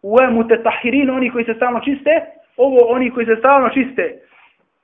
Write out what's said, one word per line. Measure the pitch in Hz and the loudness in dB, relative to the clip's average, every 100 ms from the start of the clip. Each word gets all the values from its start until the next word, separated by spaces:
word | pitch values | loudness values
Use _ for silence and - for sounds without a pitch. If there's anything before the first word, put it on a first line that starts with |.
wa | 196 233 247 | 0 2 2
mutatahirin, | 226 226 226 233 - 240 269 269 | 0 0 0 0 -4 -2 -2 0
oni | 262 247 | -2 -4
koji | 247 | -4
se | 226 | -6
stalno | 226 247 240 | -4 -4 -4
čiste, | 277 277 294 330 - - _ - | -6 -4 0 -2 -2 -20 _ -2
ovo | 269 254 233 | 2 4 4
oni | 254 247 | 2 -2
koji | 247 226 | -2 -2
se | 220 | 0
stalno | 269 277 240 | 4 4 2
čiste, | 269 - - 160 - _ _ _ _ _ _ | -2 -4 -4 -6 -8 _ _ _ _ _ _